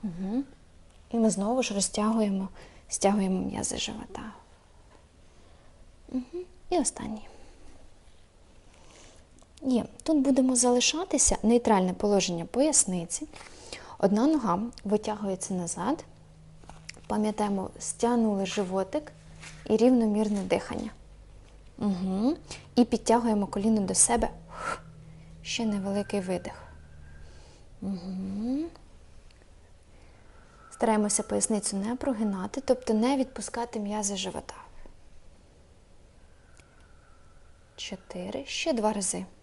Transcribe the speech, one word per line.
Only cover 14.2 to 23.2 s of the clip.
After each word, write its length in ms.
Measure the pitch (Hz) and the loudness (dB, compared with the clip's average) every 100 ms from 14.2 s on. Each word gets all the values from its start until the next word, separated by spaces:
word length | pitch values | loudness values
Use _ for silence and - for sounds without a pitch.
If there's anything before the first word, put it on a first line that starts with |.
| 269 | 4
нога 340 | 320 226 175 226 - | 4 2 -2 -2 -8
витягується 720 | 202 208 208 208 208 190 - | 0 0 0 -4 -4 -4 -4
назад. 500 | 185 170 - 190 311 - - - - - - - - - - - | -4 -4 -4 -2 -2 -4 -20 -20 -20 -20 -20 -20 -20 -18 -18 -4
Пам'ятаємо, 640 | 208 214 214 208 202 185 - | 0 0 0 0 -2 -4 -8
стягнули 680 | - - 233 240 226 202 190 | -10 0 2 4 2 2 -2
животик 680 | 202 190 190 190 302 302 - - - - - - | -2 -2 -2 -2 -4 -6 -18 -20 -18 -16 -16 0
і 100 | 220 | 6
рівномірне 680 | 233 254 220 208 220 202 | 8 6 4 2 2 0
дихання. 480 | 185 - - 87 - - - - - - - - - - | 0 0 0 -8 -8 -10 -20 -20 -20 -20 -20 -20 -20 -4
Угу. 580 | 208 185 190 185 233 339 - - - | -2 0 -2 0 0 0 -6 -16 -2
І 100 | - | 4
підтягуємо 600 | 240 233 - 233 | 4 4 4 4